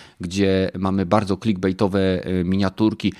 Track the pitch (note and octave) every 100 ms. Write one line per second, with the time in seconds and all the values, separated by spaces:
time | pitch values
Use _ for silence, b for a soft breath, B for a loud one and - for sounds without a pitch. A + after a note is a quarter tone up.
0 | B - F2 F#2+ G2 F#2+ F#2+ F#2 F#2+ G2
1 | F2 F#2 F#2+ F#2 A2+ F#2 G2 F#2 G2+ G2
2 | F#2+ F#2 - F#2 F2+ F#2+ F#2+ - A2 G#2
3 | G2+ B